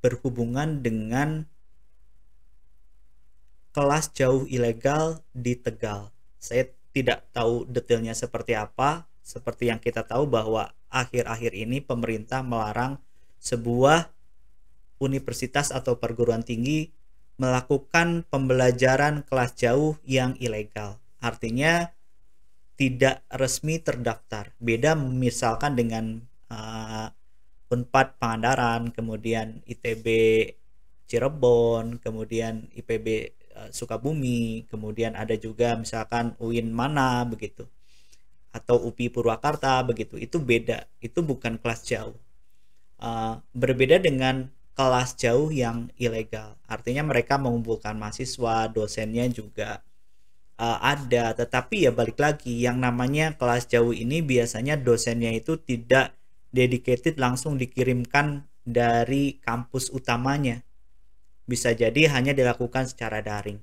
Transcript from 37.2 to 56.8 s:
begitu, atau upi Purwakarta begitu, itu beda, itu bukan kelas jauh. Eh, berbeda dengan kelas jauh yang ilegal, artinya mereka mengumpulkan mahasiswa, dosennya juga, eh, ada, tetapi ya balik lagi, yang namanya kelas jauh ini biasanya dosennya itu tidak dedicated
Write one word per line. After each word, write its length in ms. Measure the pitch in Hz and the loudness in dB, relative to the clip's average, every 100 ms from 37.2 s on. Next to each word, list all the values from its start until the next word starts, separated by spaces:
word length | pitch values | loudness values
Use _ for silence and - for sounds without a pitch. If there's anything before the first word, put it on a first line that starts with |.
begitu, 400 | 120 113 104 - - - - - - - - - - | -2 -4 -10 -12 -18 -16 -20 -20 -20 -20 -20 -20 -14
atau 240 | 113 - 123 | -14 4 4
upi 320 | 120 - 120 | 4 -4 -4
Purwakarta 720 | 120 117 113 147 151 135 127 123 | 0 0 2 0 0 2 2 2
begitu, 320 | 113 107 - | -2 -4 -8
itu 160 | 117 175 | -4 -4
beda, 480 | 127 117 113 113 - - | 4 2 2 -6 -6 -14
itu 240 | 117 - | -6 -2
bukan 320 | 165 127 120 113 | -2 -2 -2 -4
kelas 240 | 120 113 - | -4 -4 -4
jauh. 280 | 113 110 113 - - - - - - - - | -4 -4 -14 -20 -20 -20 -20 -20 -20 -20 -10
Eh, 340 | 113 113 113 117 - 123 | -6 -4 -4 -6 -10 -2
berbeda 440 | 131 123 131 170 | 0 2 6 6
dengan 480 | 180 131 131 131 131 - - | 4 2 0 0 -4 -14 -16
kelas 440 | - 131 127 123 - | 0 2 4 0 0
jauh 320 | 120 117 156 | 2 4 2
yang 360 | 151 120 117 120 - | 0 -2 -2 -8 -4
ilegal, 600 | 120 110 110 107 107 104 - | -2 -2 -6 -10 -12 -18 -10
artinya 360 | 113 - 131 | -8 -4 -2
mereka 320 | 151 120 - 139 | 2 0 2 0
mengumpulkan 600 | 135 120 113 110 107 107 | 2 0 -2 -4 -4 -6
mahasiswa, 720 | 107 - 127 - 117 113 113 | -8 -6 -8 -2 0 0 0
dosennya 560 | 113 107 - 110 117 123 | -2 -2 -4 -4 0 0
juga, 520 | 117 104 - 107 107 - - - - - - - - | -2 -10 -8 -8 -8 -14 -20 -20 -20 -20 -20 -20 -6
eh, 180 | 117 113 | -2 2
ada, 560 | 127 143 131 120 117 110 | 2 0 2 2 2 0
tetapi 520 | 120 127 123 214 143 | 0 0 0 2 4
ya 40 | |
balik 280 | 117 117 - | 4 -2 2
lagi, 400 | 147 147 127 117 | 0 0 -4 0
yang 200 | 120 123 | 0 2
namanya 560 | 127 120 127 143 156 156 | 0 0 0 2 0 0
kelas 320 | 123 120 120 | 0 0 2
jauh 240 | 120 117 | 4 4
ini 280 | 113 117 156 | 2 0 0
biasanya 520 | 156 123 117 110 127 147 | 4 4 4 0 -2 0
dosennya 520 | 123 117 - 117 117 | 4 4 4 0 0
itu 240 | 113 - 160 | 0 -2 -4
tidak 600 | - 120 117 131 131 - - - - | -2 -4 4 4 4 -4 -20 -20 -4
dedicated 640 | 123 123 123 | 2 4 2